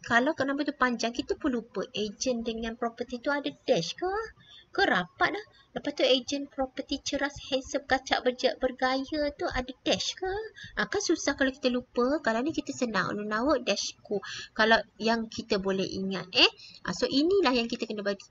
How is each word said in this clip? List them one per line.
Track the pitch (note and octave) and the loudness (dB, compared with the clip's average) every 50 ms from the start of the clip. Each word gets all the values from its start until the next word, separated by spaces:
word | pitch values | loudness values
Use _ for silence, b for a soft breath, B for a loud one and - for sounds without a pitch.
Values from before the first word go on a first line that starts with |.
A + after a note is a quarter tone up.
| - | -2
kalau | - - A#3 B3+ D4+ E4 | 2 2 4 4 4 2
nama | - C4 C#4 C#4+ C#4+ | 0 0 0 0 0
tu | D4 D4 C#4+ | -2 -2 0
panjang, | - C4 B3+ A#3+ - A3+ A#3 A#3+ | 2 2 2 2 0 -2 -2 -2
kita | - C4 - F#4+ - | -2 -2 -2 -2 -2
pun | - C#4+ A#3+ | 0 0 0
lupa. | A#3 A3 - - G3 - - - | -2 -4 -4 -6 -6 -6 -4 -4
Agent | G3+ G#3+ G#3 G3+ - - B3+ A#3+ A#3 A3+ | -4 -4 -4 -4 -4 -2 -2 -2 -2 -2
dengan | A3+ A3+ A3+ A#3 A3+ A3+ | -4 -4 -4 -6 -6 -4
property | - A#3+ A#3 A#3 - B3 - B3 A#3+ - | -4 -4 -4 -4 -6 -8 -8 -8 -6 -2
tu | D4 | -2
ada | C#4+ D4 C#4+ D4 C#4 - _ | -2 0 -2 -4 -6 -4 _
dash | - B3 E3+ E3 - - | 2 2 2 2 -2 -4
ke? | - F4 F#4 G4 A4 A4 A4 - B B B B B B B | -4 -4 -2 -2 -2 -4 -6 -10 B B B B B B B
Ke | - - G4 | -2 0 2
rapat | D#4 A3+ F#3 F3+ - _ - F4+ - | 2 2 2 0 -2 _ 0 0 0
lah. | D#4 G#4 G#4+ b b b b b | 0 -4 -8 b b b b b
Lepas | - A#3+ - C#4+ C#4+ | -12 -6 -6 -4 0
tu | - D4+ | 2 4
agent | - B3+ C4 A#3+ - C#4+ C#4+ C#4+ - | 4 4 4 2 0 -4 -4 -6 -6
property | - C#4 C4 C4 - - C4 - C#4+ C4+ | -6 -4 -4 -4 -6 -8 -8 -6 -6 -6
ceras, | - - C#4+ C#4 C4+ D4 - - - - | -4 -4 -2 -2 -2 -4 -4 -8 -4 -2
handsome, | C4+ C4 C4 - - C#4 - - | -2 -2 -2 -2 -4 -4 0 0
kacak, | B3+ C4+ C4+ - C#4 - | 0 0 2 2 0 2
berja-, | - B3+ B3 - - A#3 - - | 2 0 0 2 2 0 2 2
bergaya | C4 B3+ B3+ - C4 B3+ C4 C4+ C4+ - D#4 D4+ D4 C#4+ C#4+ | 0 -2 0 0 0 2 2 0 -2 -2 -2 -2 0 -2 -2
tu | - F4+ D#4+ | -2 -4 -2
ada | - B3+ B3+ C4+ C4 _ | -2 -2 -4 -4 -8 _
dash | - D#4 G#3 F#3 - - - - | 0 0 0 2 0 -4 -6 -4
ke? | F#4 F#4 G4 G#4+ A4 G#4+ B B B B B | -4 -4 -4 -4 -6 -8 B B B B B
Ah, | - - | -4 -2
kan | - - G4+ | -2 -2 -2
susah | - - E4 - - D#4+ C#4+ - | 0 0 0 0 0 -2 0 0
kalau | C4+ C4 B3+ | 0 -2 0
kita | - - B3+ | 0 0 0
lupa. | B3 B3 B3 - - A#3+ A#3+ C4 D4 D#4+ | 0 0 -4 -4 -2 0 0 2 0 0
Kalau | - A3+ A3 A3+ C4 | 0 0 0 0 0
ni | D#4+ | -2
kita | D#4 D4+ - - C4+ | -2 -4 -4 -6 -4
senang. | - C4 A3+ G#3 F#3 F3+ - G3+ | -4 -2 -2 0 0 -2 -2 -2
Lu | G#3 G#3 | -4 -4
nawak | G#3+ G#3+ A3 B3 D4+ D4 B3 B3 | -2 -2 0 2 2 2 2 2
dash | G3 G3+ - - - - _ - | 0 -2 -2 -4 -6 -8 _ -8
ku. | - G#3 G3 B B B B B B | -6 -6 -4 B B B B B B
Kalau | - - A3 A3+ A3+ A3 - - _ - | 0 2 6 6 6 6 4 0 _ -2
yang | G#3 A3+ A#3 A#3 A3+ A3 | 0 0 0 0 -2 -4
kita | - - G3+ - G#3+ | -8 -10 -2 0 0
boleh | G3 F#3+ F#3+ F#3+ F#3+ F#3 - | 0 2 2 0 0 0 -2
ingat, | - F#3+ F#3+ F#3+ F#3+ F3 F3 F3+ A3+ | -4 -4 -4 -4 -4 -4 -6 -2 4
eh. | B3 E4 A#4 B B B B B B - | 4 4 4 B B B B B B -8
Ah, | - | -6
so | F3 - B3 - | -4 -2 -2 2
inilah | - C#4 D4+ F4 G4 G4+ E4+ B3 C4 | 2 2 4 4 4 4 4 4 4
yang | A#3 A#3 A#3 | 2 0 -2
kita | A#3+ A3+ A#3 - | -4 -4 -4 -4
kena | A3 G#3 G3+ | -6 -4 -2
bagi | G3+ G3+ - - - | -2 -4 -4 -8 -6